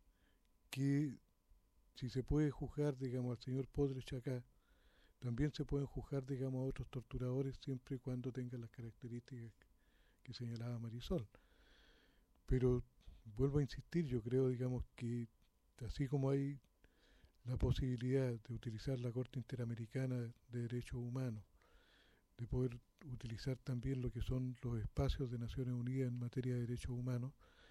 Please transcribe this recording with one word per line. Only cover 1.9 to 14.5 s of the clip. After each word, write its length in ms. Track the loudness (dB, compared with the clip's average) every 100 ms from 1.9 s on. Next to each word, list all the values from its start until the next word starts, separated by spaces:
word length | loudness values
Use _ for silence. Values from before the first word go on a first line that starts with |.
si 160 | -8 -4
se 140 | -2
puede 260 | 2 4 4
juzgar, 480 | 2 -4 0 0 2
digamos, 400 | 0 0 0 -2
al 60 |
señor 240 | -2 -2 0
Podrich 460 | 2 2 0 -4
acá, 300 | -4 -2 -4 -6 _ _ _ -20 _ -20 -6
también 340 | -2 2 2
se 120 | 2 0
pueden 200 | 0 0
juzgar, 400 | -4 -2 -2 -2
digamos, 360 | -2 0 0
a 40 | -2
otros 220 | -2 -6
torturadores 680 | -6 -6 -2 0 0 0 -2
siempre 400 | -4 -6 -4 -6
y 20 |
cuando 320 | -2 -2 -2
tengan 300 | -2 -4 -6
las 100 | -10
características 800 | -10 -12 -10 -8 -8 -8 -10 -12 -16 -20 _ _ _ _ _
que 100 | -12
señalaba 460 | -6 -4 -2 -2 -4
Marisol. 480 | -4 -6 -2 -2 -2 -12 _ _ -20 -20 -20 -20 _ _ _ _ 2
Pero 360 | 6 6 4 0 _ -18 -18
vuelvo 360 | -8 0 4 4
a 20 |
insistir, 440 | 2 -2 -2 0 2
yo 160 | 0
creo, 260 | 2 4
digamos, 340 | 4